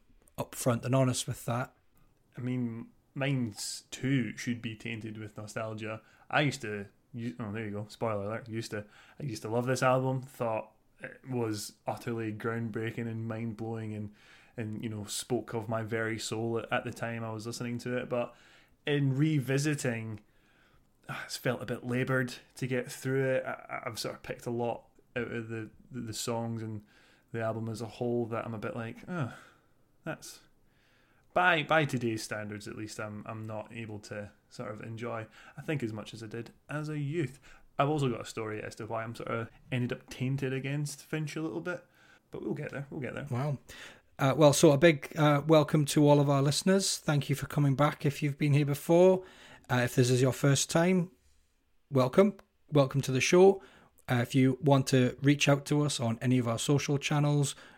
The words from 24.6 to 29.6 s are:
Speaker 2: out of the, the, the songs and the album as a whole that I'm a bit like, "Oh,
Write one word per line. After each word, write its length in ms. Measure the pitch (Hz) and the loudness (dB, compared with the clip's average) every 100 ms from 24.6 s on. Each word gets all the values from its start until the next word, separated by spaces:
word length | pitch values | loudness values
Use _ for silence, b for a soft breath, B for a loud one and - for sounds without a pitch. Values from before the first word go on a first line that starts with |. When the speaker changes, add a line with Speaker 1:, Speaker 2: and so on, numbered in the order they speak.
| 120 113 - _ _ 123 | -4 -6 -12 _ _ -8
Speaker 2:
out 160 | 113 | -6
of 160 | 120 110 | -6 -8
the, 220 | 113 107 - - | -8 -10 -16 -14
the, 120 | 123 | -10
the 120 | 117 | -8
songs 480 | 107 - 117 117 117 | -8 -4 -4 -4 -6
and 200 | 110 107 b b b b b | -8 -10 b b b b b
the 100 | 117 | -6
album 280 | 113 113 113 | -4 -4 -6
as 120 | 107 | -6
a 40 | 113 | -8
whole 400 | - 123 120 110 | -4 -2 0 -2
that 200 | 113 113 | -4 -6
I'm 80 | |
a 40 | 110 | -8
bit 180 | 110 120 | -6 -6
like, 220 | 113 - - | -8 -10 -8
"Oh, 240 | 180 113 B B B | -6 -6 B B B